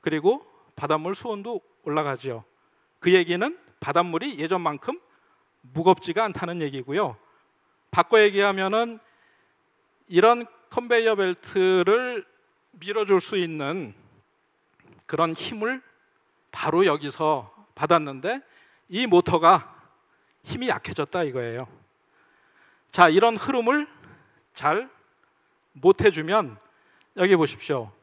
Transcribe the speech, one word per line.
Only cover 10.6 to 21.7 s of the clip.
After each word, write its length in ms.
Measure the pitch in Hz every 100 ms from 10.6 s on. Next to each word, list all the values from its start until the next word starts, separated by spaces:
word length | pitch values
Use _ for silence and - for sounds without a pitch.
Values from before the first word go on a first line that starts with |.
| _
컨베이어 460 | - 240 233 226 208
벨트를 1080 | 185 180 - 196 185 185 180 226 254 240 - _ _ _ _
밀어줄 480 | _ 170 208 208 190
수 160 | - 202
있는 580 | 170 156 139 180 131 104 _ _ _ _ _ _ _ _ _ _ _
그런 220 | 156 165
힘을 500 | 165 - 226 214 262 _ _ _ _ _ _ _
바로 340 | - 156 160 190
여기서 680 | 147 147 - 156 147 110 _ _
받았는데 680 | - 156 170 151 135 127 254 _ _ _ _ _
이 200 | 185 247
모터가 680 | 175 170 170 165 180 - - _ _ _ _ _ _
힘이 240 | - 240 254
약해졌다 560 | - - 143 147 185
이거예요. 420 | 156 127 117 117 131